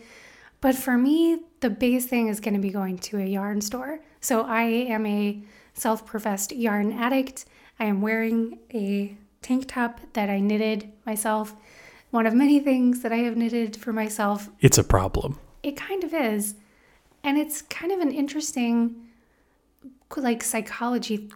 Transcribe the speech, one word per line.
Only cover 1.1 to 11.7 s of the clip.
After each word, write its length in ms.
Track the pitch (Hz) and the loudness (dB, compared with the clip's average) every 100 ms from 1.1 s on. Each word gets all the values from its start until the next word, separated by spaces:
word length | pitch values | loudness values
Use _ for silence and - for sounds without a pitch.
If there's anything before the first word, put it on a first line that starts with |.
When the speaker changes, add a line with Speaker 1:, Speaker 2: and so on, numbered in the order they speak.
| 320 330 330 - - | 4 4 2 -4 -4
Speaker 1:
the 100 | 240 | -2
biggest 380 | 202 247 247 247 | 0 2 2 2
thing 220 | 240 220 | 0 0
is 100 | 208 | -2
gonna 200 | 220 202 | -2 0
be 100 | 196 | 0
going 300 | 202 190 185 | -2 -4 -6
to 180 | - 208 | -6 -4
a 60 | 190 | -2
yarn 340 | 196 202 208 | -2 -2 -4
store. 400 | 202 247 262 320 - - | -4 -6 -8 -10 -14 -8
So 220 | - 226 | -2 0
I 180 | 247 226 | 0 0
am 420 | 233 226 247 220 214 | 0 0 0 -2 0
a 380 | 208 208 208 - - - | 0 0 -4 -12 -20 -20
self-professed 800 | - 233 220 - 214 214 190 - | -4 -2 -2 -4 -6 -4 -4 -4
yarn 400 | 262 226 208 208 | -2 0 2 0
addict. 500 | 240 240 269 262 - - - - - | 0 0 0 0 -6 -18 -20 -16 -4
I 20 | |
am 160 | 214 196 | -2 0
wearing 580 | 214 226 226 226 226 233 - | 0 0 0 0 -2 -6 -8
a 440 | 226 196 202 202 - - _ | -4 -2 -2 -4 -10 -20 _
tank 240 | - 254 262 | -2 -2 -2
top 320 | 254 233 240 - | -4 -4 -4 -8
that 160 | 233 202 | -4 0
I 100 | 196 | 0
knitted 500 | 202 214 220 214 - - 233 | 2 2 0 -2 -6 -12 -8
myself. 480 | 214 226 214 214 - - | -4 -2 -2 -4 -12 -20